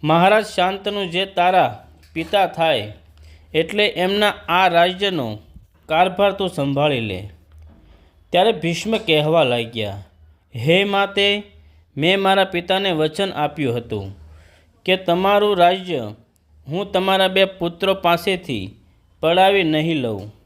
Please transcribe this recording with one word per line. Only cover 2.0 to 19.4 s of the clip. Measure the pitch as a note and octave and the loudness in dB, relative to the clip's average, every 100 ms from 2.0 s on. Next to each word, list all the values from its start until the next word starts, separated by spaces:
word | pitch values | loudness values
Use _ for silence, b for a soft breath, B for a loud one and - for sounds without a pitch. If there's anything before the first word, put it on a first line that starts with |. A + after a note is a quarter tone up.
| _ | _
પિતા | - E3 G3+ F3+ | -10 -2 0 0
થાય, | E3 E3 C3+ G#2 G#2 _ - b b b | 0 0 0 -4 -14 _ -20 b b b
એટલે | D#3 E3 G3+ G#3 | -2 -2 0 -2
એમના | - F3+ G3+ G#3 - - | 0 -2 2 0 0 -2
આ | F3 F#3+ | 2 4
રાજ્યનો | E3+ F3 F#3 G3+ F3 A#2+ G#2+ - - - _ - | 4 2 2 -4 -2 -6 -8 -14 -20 -20 _ -4
કારભાર | D#3 F#3 F3+ G3+ | 0 2 2 0
તું | G3 F#3+ | 0 -6
સંભાળી | F3 C#3 C#3 D3+ C3+ | -4 -4 0 0 0
લે." | A2+ F#2 G2+ - _ - - b b b b b _ | -4 -8 -10 -18 _ -20 -20 b b b b b _
ત્યારે | F3 G3+ | 2 2
ભીષ્મ | A3 E3 E3 G#3+ A3 | 0 -2 -4 -4 -4
કહેવા | A3 D#3 D3+ E3 | 2 2 2 2
લાગ્યા, | C#3 A#2+ A#2 A#2 G#2 G2 - _ - _ _ - | 2 0 -4 -6 -6 -8 -16 _ -20 _ _ -8
"હે | B2 F3 | 0 2
માતે, | G3+ G3 G3 G3 G3+ G3+ G3+ b b b b - | 2 0 -2 0 0 -2 -6 b b b b -4
મેં | D#3 G3 | 0 2
મારા | F#3+ G3 | 2 2
પિતાને | F#3+ F#3 F3 F#3+ G3 | 0 -2 -2 -2 0
વચન | E3 D#3 D#3 G3 | 0 -2 -2 -4
આપ્યું | - D3 D3 C#3 A#2+ | -2 -4 -2 -4 -4
હતું | A#2 G#2+ G2 G2 - b b b b _ | -6 -8 -8 -14 -20 b b b b _
કે | - F#3 | -4 -2
તમારું | F#3 E3+ F#3+ G3+ G#3 G3 | 0 0 2 2 2 4
રાજ્ય | F3 F#3 F3+ D#3 A2 G#2+ _ _ _ _ - | 2 2 -4 -6 -6 -12 _ _ _ _ -10
હું | D#3+ G3 | -8 -4
તમારા | F#3+ F#3+ F#3+ F#3+ | -2 0 2 2
બે | F#3+ | 2
પુત્રો | F#3+ - F3 E3+ F#3+ | 0 0 -6 -4 -2
પાસેથી | F#3+ F3 E3+ F3 F#3 - A#2 F#2+ - _ _ _ _ | 0 2 0 0 -4 -4 -8 -8 -14 _ _ _ _
પડાવી | D#3 F3 | 0 4